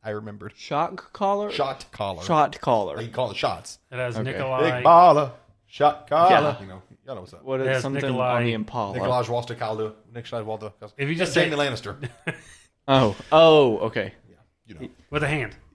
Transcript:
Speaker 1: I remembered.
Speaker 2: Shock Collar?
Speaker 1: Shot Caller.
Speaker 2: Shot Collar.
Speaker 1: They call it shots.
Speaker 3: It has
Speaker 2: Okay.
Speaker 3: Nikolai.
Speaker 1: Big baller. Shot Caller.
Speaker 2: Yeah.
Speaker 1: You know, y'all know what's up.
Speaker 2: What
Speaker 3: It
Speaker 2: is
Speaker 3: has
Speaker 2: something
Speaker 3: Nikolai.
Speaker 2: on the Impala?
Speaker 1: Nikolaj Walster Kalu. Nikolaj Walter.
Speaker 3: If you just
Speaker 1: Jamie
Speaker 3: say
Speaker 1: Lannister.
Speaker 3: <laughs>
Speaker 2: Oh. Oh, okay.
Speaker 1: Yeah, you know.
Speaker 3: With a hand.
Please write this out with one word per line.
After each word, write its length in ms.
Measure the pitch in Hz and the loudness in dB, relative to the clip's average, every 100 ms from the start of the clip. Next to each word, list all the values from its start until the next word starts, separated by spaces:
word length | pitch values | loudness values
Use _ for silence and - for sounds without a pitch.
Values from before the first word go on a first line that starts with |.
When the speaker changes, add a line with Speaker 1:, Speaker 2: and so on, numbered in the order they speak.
Speaker 1:
I 80 | 110 | -8
remembered. 420 | 104 107 104 104 - | -8 -10 -14 -16 -16
Speaker 2:
Shock 560 | - 147 170 185 - | -8 -4 -4 -6 -18
Collar? 380 | - 196 202 208 | -4 -2 -2 -4
Speaker 1:
Shot 340 | 196 135 131 - | -4 -4 -6 -14
Caller. 320 | - 101 90 | -8 -6 -6
Speaker 2:
Shot 380 | 87 160 143 - | -2 2 2 0
Collar. 360 | - 117 95 73 | -2 0 0 -6
Speaker 1:
They 100 | 117 | -8
call 240 | 117 123 | -6 -6
it 60 | 98 | -2
shots. 420 | 139 87 - - _ | -4 -4 -12 -20 _
Speaker 3:
It 40 | 123 | -8
has 200 | 127 117 | -6 -6
Speaker 2:
Okay. 160 | 120 | -6
Speaker 3:
Nikolai. 300 | 131 135 131 160 123 | -6 -4 0 0 2
Speaker 1:
Big 80 | 127 | 6
baller. 460 | 170 175 147 143 - _ _ _ | 8 8 6 2 -6 _ _ _
Shot 420 | - 147 147 - | 0 0 0 -2
Caller. 220 | 151 175 | 2 6
Speaker 2:
Yeah. 320 | 175 147 127 | 6 4 -4
Speaker 1:
You 60 | 95 | -10
know, 140 | 92 _ - | -18 _ -20
y'all 120 | - 120 | -14 -14
know 60 | |
what's 120 | 90 | -14
up. 100 | 85 | -18
Speaker 2:
What 180 | 127 131 | -6 -2
Speaker 3:
It 40 | 131 | 0
Speaker 2:
is 60 | |
Speaker 3:
has 80 | 131 | -2
Speaker 2:
something 220 | 135 139 | -2 -4
Speaker 3:
Nikolai. 320 | 135 127 127 120 | -2 -2 0 0
Speaker 2:
on 60 | 120 | 0
the 80 | |
Impala? 420 | 113 107 123 101 - | -2 -4 -4 -4 -4
Speaker 1:
Nikolaj 300 | 98 123 117 | -2 -2 -2
Walster 280 | 120 120 117 | -4 -6 -8
Kalu. 360 | 117 110 110 107 _ | -6 -6 -6 -8 _
Nikolaj 320 | 120 117 120 107 | -18 -12 -10 -8
Walter. 260 | 107 107 _ 107 _ | -10 -12 _ -20 _
Speaker 3:
If 120 | 139 | -4
you 60 | 165 | -2
just 180 | 180 | 0
Speaker 1:
Jamie 160 | 143 156 | 0 0
Speaker 3:
say 80 | 147 | 0
Speaker 1:
Lannister. 400 | 143 117 - 139 139 - - | -2 -4 -10 -10 -12 -12 -12
Speaker 3:
<laughs> 80 | - - - _ _ - | -12 -16 -20 _ _ 0
Speaker 2:
Oh. 260 | 135 117 98 - | 2 2 0 2
Oh, 440 | 156 165 156 135 107 | 6 8 8 6 2
okay. 340 | 110 113 104 - _ | -2 -4 -8 -10 _
Speaker 1:
Yeah, 60 | _ _ _ _ | _ _ _ _
you 100 | 104 | -18
know. 120 | 127 _ _ | -18 _ _
Speaker 3:
With 120 | 147 | -4
a 40 | 147 | -2
hand. 300 | 147 110 - _ | -4 -6 -12 _